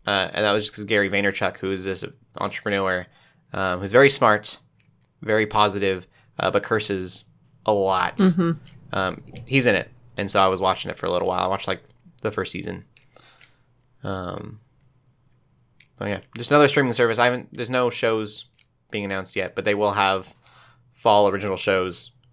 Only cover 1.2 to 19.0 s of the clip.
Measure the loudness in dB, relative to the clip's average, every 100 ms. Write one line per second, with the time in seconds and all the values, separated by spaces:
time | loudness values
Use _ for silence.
1.2 | -2 -2 -4 -4 -6 -4 -6 -6 -10 -16
2.2 | _ -8 -8 -6 -4 -2 -2 -4 -6 _
3.2 | _ _ _ -4 -4 -4 4 6 6 6
4.2 | 4 2 -2 -8 _ _ _ _ _ _
5.2 | -2 0 2 2 2 2 -2 -2 -8 _
6.2 | _ -4 0 0 0 -2 0 -4 -4 -6
7.2 | -6 _ _ _ -2 0 2 0 -2 4
8.2 | 4 4 0 -2 -10 -20 -8 -4 -4 -6
9.2 | -14 -18 -2 2 2 2 -2 -14 -14 -8
10.2 | -2 2 4 4 0 -2 -6 -6 -4 -2
11.2 | -2 -2 -2 -4 -4 -6 -8 _ -20 -8
12.2 | -6 -4 -6 -6 -8 -10 -16 _ _ -20
13.2 | -20 _ -20 _ _ _ _ _ -10 -8
14.2 | -8 -10 -14 -18 _ _ _ _ _ _
15.2 | _ _ _ _ _ _ -20 _ -8 -8
16.2 | -10 -12 2 4 6 4 0 2 2 4
17.2 | 2 0 -8 -10 -4 0 0 0 0 0
18.2 | -4 -8 -12 _ _ _ _ -8